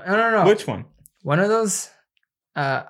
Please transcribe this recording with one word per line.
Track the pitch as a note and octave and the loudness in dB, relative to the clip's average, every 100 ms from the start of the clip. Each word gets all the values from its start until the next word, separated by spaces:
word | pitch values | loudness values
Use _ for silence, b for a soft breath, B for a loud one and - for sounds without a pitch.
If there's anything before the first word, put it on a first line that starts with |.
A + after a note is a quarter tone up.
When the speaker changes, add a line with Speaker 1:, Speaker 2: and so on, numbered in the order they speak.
| F3+ | -2
Speaker 1:
No, | G#3 | 0
no, | A3+ | 2
no. | A3 F3+ | 4 4
Speaker 2:
Which | G#3+ - | 4 0
one? | G2 - _ _ _ | -8 -10 _ _ _
Speaker 1:
One | C#3+ D3+ | -2 0
of | G3+ | 2
those, | A3+ A3 - - _ _ _ _ _ _ - | 0 0 -4 -8 _ _ _ _ _ _ -6
uh, | C#3 C3 - | -4 -4 -6